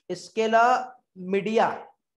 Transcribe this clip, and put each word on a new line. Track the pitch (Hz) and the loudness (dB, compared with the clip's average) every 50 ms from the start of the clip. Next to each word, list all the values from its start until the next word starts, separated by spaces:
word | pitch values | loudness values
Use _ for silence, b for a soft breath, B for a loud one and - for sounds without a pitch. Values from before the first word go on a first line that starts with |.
| _ - | _ -12
स्केला | 180 175 - - _ 220 220 220 220 226 233 247 254 233 - - - _ _ _ _ 185 | -12 -12 -12 -10 _ -2 0 2 4 4 4 4 2 0 -2 -8 -16 _ _ _ _ -14
media | 180 185 196 196 180 214 220 226 190 147 - - - - _ _ _ _ _ | -6 -2 -2 -2 -2 0 2 2 2 0 -2 -8 -14 -20 _ _ _ _ _